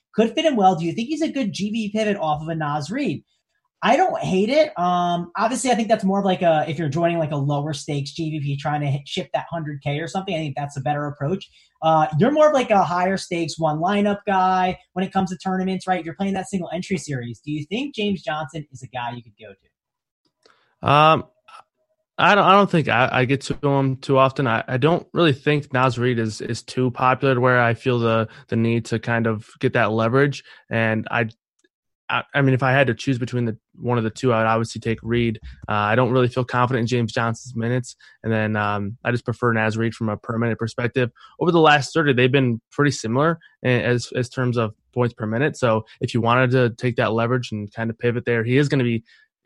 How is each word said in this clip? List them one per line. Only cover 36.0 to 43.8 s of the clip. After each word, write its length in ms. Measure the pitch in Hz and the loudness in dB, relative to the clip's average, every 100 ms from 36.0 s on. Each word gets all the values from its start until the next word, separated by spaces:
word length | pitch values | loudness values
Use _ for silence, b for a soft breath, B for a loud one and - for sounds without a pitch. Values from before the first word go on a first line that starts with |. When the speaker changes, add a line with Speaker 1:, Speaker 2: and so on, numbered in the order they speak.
| 127 | 4
Speaker 2:
really 180 | 127 123 | 4 2
feel 160 | 131 | 0
confident 380 | 127 123 123 127 | -2 0 2 2
in 40 | 113 | 0
James 240 | 120 113 | 0 0
Johnson's 460 | - 117 113 127 123 | 0 -2 -2 -8 -6
minutes. 400 | 117 127 123 - b b | -4 -4 -4 -12 b b
And 80 | 110 | -4
then, 240 | 110 107 | -2 0
um, 440 | 107 104 104 101 117 | 0 -2 -2 -4 -6
I 80 | - | -4
just 120 | 120 | -2
prefer 260 | - 117 123 | -4 -2 0
Naz 240 | 113 110 110 | 2 0 0
Reid 160 | 113 | -2
from 160 | - 110 | -2 -4
a 80 | 104 | -4
per 180 | - 117 | -4 -2
minute 220 | 117 110 | -2 -2
perspective. 520 | 113 - 120 131 120 - B B | -6 -4 -4 0 -2 -4 B B
Over 100 | 160 | 2
the 100 | 170 | 6
last 340 | 156 147 131 | 6 6 2
thirty, 180 | 165 147 | 0 2
they've 180 | 120 127 | 4 4
been 300 | 139 131 113 - | 4 2 -2 -6
pretty 200 | - 143 | -2 0
similar 480 | 127 110 123 156 165 b b | 0 -2 0 0 0 b b
a-, 180 | 123 123 | 0 2